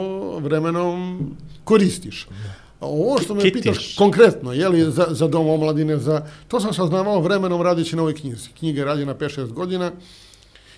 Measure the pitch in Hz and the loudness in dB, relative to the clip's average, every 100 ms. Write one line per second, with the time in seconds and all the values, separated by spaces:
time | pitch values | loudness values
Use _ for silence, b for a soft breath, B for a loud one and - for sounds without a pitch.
0 | 190 190 196 170 143 156 165 170 175 180 | -4 -6 -8 -4 0 2 2 0 0 -2
1 | 180 180 147 - - - - 214 190 - | -6 -6 -8 -10 -16 -6 4 4 4 0
2 | 104 - - 98 104 95 B B 139 151 | -10 -14 -16 -14 -14 -16 B B -4 0
3 | 226 277 - 202 190 226 214 - - - | 2 2 0 0 2 2 0 -2 -2 2
4 | 202 165 220 - 123 131 185 170 156 135 | 4 8 6 6 -4 -2 2 4 2 2
5 | 170 147 160 165 156 156 156 151 156 151 | 0 2 0 2 2 2 0 0 0 0
6 | 139 151 151 B B 233 208 165 170 185 | 0 -2 -4 B B -2 -2 0 0 0
7 | 202 196 170 196 185 175 175 170 165 165 | 0 0 2 0 0 0 2 2 0 -2
8 | 160 156 139 107 - - 160 143 139 147 | -2 -2 -8 -10 -14 -8 -4 -2 -2 -2
9 | 139 127 143 139 120 120 180 185 175 180 | -4 -4 -6 -6 -8 -6 -4 -4 -4 -8
10 | B B B B B B B | B B B B B B B